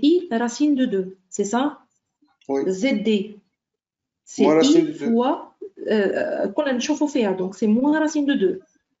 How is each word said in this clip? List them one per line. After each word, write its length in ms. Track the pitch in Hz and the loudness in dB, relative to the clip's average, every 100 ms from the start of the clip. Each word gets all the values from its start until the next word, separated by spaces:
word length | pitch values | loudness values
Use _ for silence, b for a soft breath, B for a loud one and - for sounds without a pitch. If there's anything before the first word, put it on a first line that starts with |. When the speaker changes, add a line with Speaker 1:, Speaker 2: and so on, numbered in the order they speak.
| 285 | 2
Speaker 1:
I 160 | 349 - | 2 0
racine 440 | 226 233 - 294 269 | -4 -4 -2 0 2
de 100 | 240 | 0
deux, 320 | 190 185 - _ | -2 -6 -10 _
c'est 140 | - 202 | -6 -2
ça ? 100 | 240 294 - _ _ _ _ _ _ - | -2 -2 -4 _ _ _ _ _ _ -6
Speaker 2:
Oui. 120 | 135 185 | -2 -2
Speaker 1:
Z 320 | 185 262 208 220 | -2 0 0 0
D, 320 | 208 - - _ _ _ _ _ _ _ _ | 0 -2 -12 _ _ _ _ _ _ _ _
c'est 200 | - - | -10 0
Speaker 2:
Moins 120 | 254 - | 4 6
racine 300 | 277 339 302 | 6 4 2
Speaker 1:
I 20 | |
Speaker 2:
de 40 | |
deux. 200 | - 233 | -2 -2
Speaker 1:
fois... 440 | 233 262 320 - - - - - | 0 0 -2 -6 -18 -18 -10 -2
Euh, 600 | 214 196 - - - 208 | 0 0 -2 -4 -4 -4
كنا 240 | 302 285 | -2 -2
نشوفوا 360 | 240 - 294 294 | -2 -2 -2 -2
فيها. 300 | 269 202 185 | 0 0 -2
Donc, 180 | 185 - | -6 -2
c'est 120 | 214 | 0
moins 320 | 226 285 311 | 2 2 2
racine 260 | 311 302 285 | 0 -2 0
de 80 | |
deux. 260 | 269 185 - - _ _ _ | 0 0 -2 -10 _ _ _